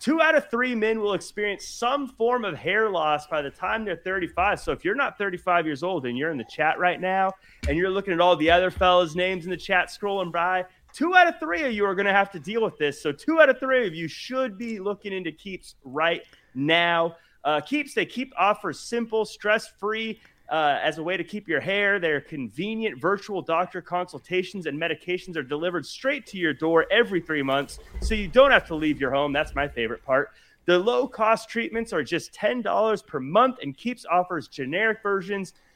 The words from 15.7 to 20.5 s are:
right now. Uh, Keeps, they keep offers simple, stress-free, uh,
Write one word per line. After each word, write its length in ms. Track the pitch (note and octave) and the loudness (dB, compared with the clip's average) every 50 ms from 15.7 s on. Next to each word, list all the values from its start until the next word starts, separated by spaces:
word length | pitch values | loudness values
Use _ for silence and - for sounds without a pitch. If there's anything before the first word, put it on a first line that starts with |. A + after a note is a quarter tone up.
| - _ - | -20 _ -16
right 380 | C3 B2+ D3 D#3+ E3+ E3+ - - - - - _ _ - | -8 -4 0 0 2 0 0 -4 -12 -20 -20 _ _ -6
now. 600 | B2+ C#3 D#3 E3 E3+ E3+ E3+ E3+ E3+ E3 E3+ E3+ - _ _ _ _ - | -2 2 2 4 4 4 4 2 2 0 0 -4 -8 _ _ _ _ -2
Uh, 160 | D3 D3+ D3 | 0 0 0
Keeps, 320 | C#3+ - C4 D4+ C#4+ - - | 0 -2 -4 -4 -4 -4 -2
they 120 | A3+ F3 | -4 -4
keep 280 | - - A#3+ C4 C4 - - | -2 -4 -8 -10 -6 -2 0
offers 440 | F3+ G3+ G#3 G#3+ - F3+ C3+ - | 2 2 2 0 -2 -6 -8 -8
simple, 420 | - - A#3 A#3+ A#3 A3+ A3 A3 G#3+ | -8 -6 -4 -4 -4 -2 -2 -2 -2
stress-free, 960 | - - - - G#3 G#3+ A3+ - - - _ G3 G#3+ G#3+ A3 A3 A3 G#3+ - _ _ _ _ _ | -2 -6 -4 0 0 0 0 0 -4 -12 _ -6 -4 -4 -4 -4 -6 -8 -10 _ _ _ _ _
uh, 280 | - | -4